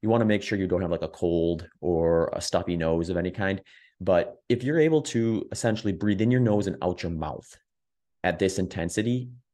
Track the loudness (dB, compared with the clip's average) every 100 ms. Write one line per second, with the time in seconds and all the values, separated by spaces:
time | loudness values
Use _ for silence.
0 | 2 2 4 0 0 -4 0 0 0 -4
1 | -6 -4 0 2 2 -2 -6 _ -2 0
2 | 2 2 2 -2 -2 -2 -2 -2 0 0
3 | 0 -2 -4 -2 -4 -4 -8 -20 _ _
4 | 2 2 2 -8 _ -2 0 2 4 4
5 | 2 0 0 0 -4 -2 -2 0 -2 0
6 | 0 2 4 4 4 2 0 -2 -2 -2
7 | -6 -6 -6 -8 -14 -20 _ _ _ _
8 | _ _ -4 0 0 0 -4 -4 -4 -2
9 | -2 -2 -6 -14 _